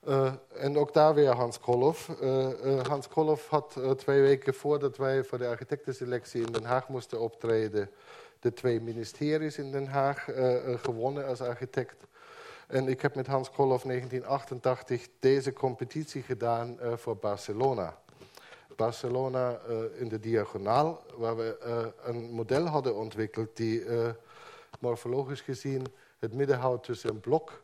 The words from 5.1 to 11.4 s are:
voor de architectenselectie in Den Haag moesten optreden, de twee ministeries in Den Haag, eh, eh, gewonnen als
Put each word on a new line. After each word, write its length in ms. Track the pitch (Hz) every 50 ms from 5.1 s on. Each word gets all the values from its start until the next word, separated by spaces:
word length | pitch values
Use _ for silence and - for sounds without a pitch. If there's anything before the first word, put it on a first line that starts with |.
| 135 135 127
voor 140 | - - 123
de 100 | 123 123
architectenselectie 1000 | 117 110 131 - 147 139 - - 127 - 131 123 123 120 - - - 123 117
in 60 | 117 117
Den 120 | 113 107
Haag 240 | 113 127 131 131 -
moesten 320 | 135 127 117 - - 113
optreden, 680 | 117 113 - - - 113 113 110 110 107 101 104 101 98 - - - - - - - - _ _
de 120 | - 120 -
twee 280 | - - 127 120 113
ministeries 800 | 113 117 113 117 113 107 - - 147 147 151 156 156 151 151 -
in 140 | 143 135 135
Den 140 | 139 139
Haag, 420 | 135 135 139 135 139 143 - - -
eh, 440 | 135 131 127 127 123 127 - 135 120
eh, 80 | 117
gewonnen 460 | - - 120 113 117 131 139 147 139
als 140 | 135 127 113